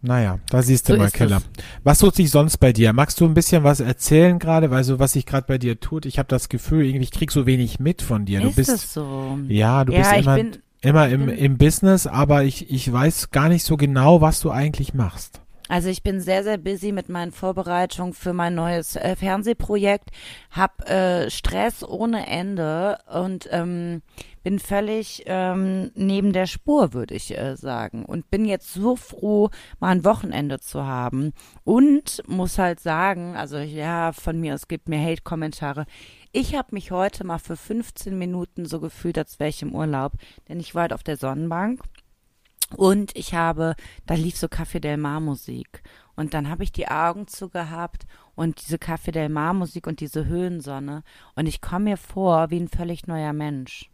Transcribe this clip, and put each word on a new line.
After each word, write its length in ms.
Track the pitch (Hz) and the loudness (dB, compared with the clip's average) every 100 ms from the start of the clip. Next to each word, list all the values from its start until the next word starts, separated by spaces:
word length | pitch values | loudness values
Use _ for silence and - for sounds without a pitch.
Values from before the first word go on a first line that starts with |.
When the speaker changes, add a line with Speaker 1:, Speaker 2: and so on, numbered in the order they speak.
Speaker 1:
Naja, 360 | 123 123 107 92 - | 0 0 0 -2 0
da 120 | 123 | 2
siehst 260 | 123 131 - | 4 4 6
du 60 | |
Speaker 2:
So 60 | 107 | 4
Speaker 1:
mal, 60 | 101 | 4
Speaker 2:
ist 80 | - | 4
Speaker 1:
Keller. 220 | 101 98 | 4 4
Speaker 2:
es. 260 | - - - - | 0 -12 -16 -2
Speaker 1:
Was 140 | 135 143 | 4 8
tut 160 | 202 - | 8 8
sich 140 | 165 | 6
sonst 280 | 143 151 - | 6 4 6
bei 140 | 131 | 6
dir? 220 | 110 113 | 8 6
Magst 260 | 113 147 - | 6 2 4
du 60 | 170 | 6
ein 80 | |
bisschen 300 | 156 165 170 | 6 6 6
was 160 | 143 143 | 6 4
erzählen 580 | 117 127 - 156 175 175 | 2 -2 4 8 8 6
gerade, 320 | 160 160 160 | 2 4 4
weil 140 | 127 | 2
so 160 | 127 131 | 2 2
was 140 | 135 | 2
sich 120 | 139 - | 2 0
gerade 220 | 139 131 | -2 0
bei 100 | 135 | -2
dir 220 | 120 113 | 0 -2
tut? 260 | - 160 147 | -4 -6 -4
Ich 140 | - | -4
hab 80 | 131 | 0
das 200 | 131 - | 0 0
Gefühl, 380 | 120 - 156 139 | -6 0 2 4
irgendwie, 200 | 135 127 | 2 -2
ich 60 | |
krieg 200 | - 156 | -2 0
so 160 | 151 127 | 2 4
wenig 320 | 131 120 - | 4 2 0
mit 240 | 135 - | -2 -2
von 220 | - 110 101 | 0 -2 0
dir. 140 | 98 | 0
Du 80 | 98 | 2
Speaker 2:
Ist 60 | - | 2
Speaker 1:
bist 140 | 135 | 2
Speaker 2:
es 240 | 233 - | 0 -2
so? 460 | - 143 135 135 135 139 | -8 -6 -6 -6 -6 0
Speaker 1:
Ja, 360 | 208 107 131 | 2 4 4
du 100 | 131 | 4
Speaker 2:
Ja, 60 | 170 | 4
Speaker 1:
bist 140 | 190 | 6
Speaker 2:
ich 60 | 202 | 6
Speaker 1:
immer, 160 | 139 135 | 6 4
Speaker 2:
bin, 220 | 233 - _ _ | 2 -6 _ _
Speaker 1:
immer 280 | 131 151 147 | 4 6 6
im, 160 | 131 139 | 4 0
Speaker 2:
bin 100 | - | 2
Speaker 1:
im 200 | 139 131 | 2 6
Business, 480 | 147 - 190 190 - | 6 6 4 4 4
aber 380 | - 143 143 | 0 4 4
ich, 260 | 139 131 - | 4 -2 -4
ich 220 | 135 131 | -4 0
weiß 380 | 123 143 - - | 2 2 2 -2
gar 180 | - 151 | 0 4
nicht 140 | 170 | 2
so 140 | - 156 | 2 2
genau, 440 | 143 135 135 170 | 2 4 8 8
was 180 | 156 160 | 6 2
du 100 | 160 | -2
eigentlich 420 | 127 147 151 139 | 0 -2 -2 -4
machst. 480 | 135 104 - - - - - - | -2 -2 -4 -16 -18 -20 -20 -4
Speaker 2:
Also 220 | 180 180 | -2 -2
ich 140 | 185 | -4
bin 180 | - 190 | -4 -4
sehr, 220 | 175 185 | 0 -2
sehr 160 | 202 214 | 0 -4
busy 320 | 160 196 196 | -4 -6 -4
mit 180 | 202 180 | -6 -6
meinen 220 | 180 170 | -6 -8
Vorbereitungen 840 | - 185 185 175 175 180 - 180 | -6 -6 -4 -2 -2 -2 -4 -8
für 200 | - 185 | -6 -6
mein 200 | 175 175 | -2 -2
neues, 420 | 175 165 175 160 - | -2 -2 -4 -4 -6
äh, 180 | - 185 | -4 -4
Fernsehprojekt, 960 | 190 190 208 233 - 208 202 202 - - - - _ | -2 -2 -2 -2 -2 0 2 0 -4 -20 -18 -20 _
hab, 360 | 165 190 _ 180 | -2 -2 _ -2
äh, 440 | 190 185 180 123 | 0 2 0 -2
Stress 520 | - - 185 214 - | -2 -4 0 -2 -4
ohne 440 | - 185 226 226 - | -10 -6 -2 -4 -4
Ende 720 | - 185 196 156 156 190 202 _ | -6 -6 -4 -4 -2 -4 -4 _
und, 380 | 165 180 185 - | -6 -6 -8 -6
ähm, 520 | 175 170 175 170 170 - - - - | -4 -4 -6 -6 -10 -12 -20 -20 -12
bin 160 | - 196 | -4 -4
völlig, 640 | - 202 208 220 214 - - | -2 -4 -2 -4 -8 -14 -8
ähm, 640 | 185 185 185 190 190 190 - | -4 -2 -2 -2 -4 -6 -4
neben 380 | 190 196 202 | -2 0 0
der 120 | 185 185 | 0 -2
Spur, 480 | - - 294 185 | -4 0 2 2
würde 220 | 117 117 - | 0 -8 -10
ich, 200 | - - | -10 -8
äh, 200 | 135 131 | -8 -8
sagen. 500 | 131 120 113 117 - | -8 -6 -8 -10 -10
Und 240 | 170 - | -10 -4
bin 160 | 202 220 | -2 -2
jetzt 300 | 190 - 175 | -4 -8 -4
so 200 | 214 247 | 0 -2
froh, 540 | - - 208 208 208 - - - | -4 -8 0 2 2 0 -20 -4
mal 80 | 180 | 0
ein 160 | 185 170 | 2 4
Wochenende 540 | 220 190 - 143 135 | 0 -2 -4 -4 -6
zu 240 | - 143 139 | -10 -10 -6
haben. 480 | 127 123 131 151 - - - | -6 -4 -4 -6 -8 -20 -14
Und 580 | - 220 277 285 - - - | 2 6 6 4 0 -12 -6
muss 320 | 185 180 - | -4 -4 0
halt 200 | 180 170 | -2 -2
sagen, 560 | - 156 190 180 175 175 | -4 -2 -2 -2 -8 -10
also 220 | 143 143 | -10 -8
ja, 540 | 151 151 151 170 165 | -10 -8 -6 -4 -4
von 280 | 160 - 165 | -4 -6 -6
mir, 140 | 165 | -6
es 140 | 143 - | -8 -10
gibt 200 | 160 - | -12 -6
mir 140 | 156 | -4
Hate-Kommentare. 840 | 160 165 - 165 156 - 147 143 151 - - - _ | -2 -4 -8 -8 -8 -8 -10 -8 -12 -14 -20 -20 _
Ich 240 | - 262 294 | -4 -4 -6
hab 180 | 247 | -6
mich 180 | 208 - | -10 -8
heute 320 | 180 190 - | -2 -2 -4
mal 160 | 185 165 | -10 -10
für 160 | - 165 | -10 -14
fünfzehn 600 | - 220 233 - - 190 | -8 -8 -8 -12 -10 -8
Minuten 480 | 180 180 175 - 165 | -6 -6 -8 -10 -10
so 120 | 156 | -10
gefühlt, 380 | 156 - 170 160 | -10 -10 -6 -6
als 220 | 156 - | -8 -6
wär 80 | 147 | -6
ich 160 | - | -6
im 100 | 151 | -10
Urlaub. 380 | - 156 139 139 - - - _ | -6 -4 -4 -4 -8 -14 -20 _
Denn 120 | 175 | -14
ich 160 | 165 170 | -10 -4
war 80 | |
halt 100 | 170 | -4
auf 80 | - | -4
der 160 | - 147 | -8 -6
Sonnenbank 640 | 135 139 165 165 202 254 - - _ _ _ _ _ _ - - | -6 -6 -6 -4 -4 -6 -10 -18 _ _ _ _ _ _ -10 2
und 400 | 190 202 196 - | 2 2 -2 -8
ich 180 | - | -8
habe, 420 | 170 165 160 160 165 - - - | -2 -2 -2 -4 -4 -12 -20 -6
da 100 | 165 | -4
lief 220 | 160 - | -4 -4
so 100 | 160 | -6
Café 320 | - 165 170 | -6 -6 -6
Del 180 | 151 147 | -6 -4
Mar 220 | 147 147 | -4 -6
Musik. 640 | 156 135 - 123 - - - _ _ - | -6 -8 -10 -14 -14 -20 -20 _ _ -10
Und 180 | 151 | -6
dann 160 | 156 143 | -6 -6
hab 120 | 165 | -6
ich 100 | 190 | -6
die 160 | - - | -6 -6
Augen 400 | 151 165 175 208 | -2 -2 -4 -10
zugehabt 760 | - 190 175 165 165 170 - - - _ - | -14 -12 -10 -10 -10 -10 -12 -16 -20 _ -6
und 260 | 165 - | -4 -4
diese 160 | - 160 | -8 -8
Café 340 | - 165 - | -6 -8 -6
Del 180 | 160 151 | -6 -4
Mar 240 | 151 156 | -4 -2
Musik 340 | 190 175 180 165 | -2 -4 -8 -12
und 120 | 160 | -10
diese 260 | 151 156 151 | -8 -6 -4
Höhensonne. 800 | 170 180 175 139 135 139 147 - _ _ - | -4 -4 -6 -10 -10 -10 -12 -16 _ _ -6
Und 120 | 160 | -6
ich 140 | - | -6
komm 220 | - 180 208 | -8 -4 -2
mir 120 | 196 | -4
vor 520 | - - 190 165 160 | -8 -4 0 2 0
wie 80 | 170 | -4
ein 80 | 170 | -4
völlig 400 | - 170 170 - | -6 -6 -8 -8
neuer 260 | 165 151 | -8 -6
Mensch. 560 | 147 151 143 127 - - | -6 -6 -8 -12 -18 -20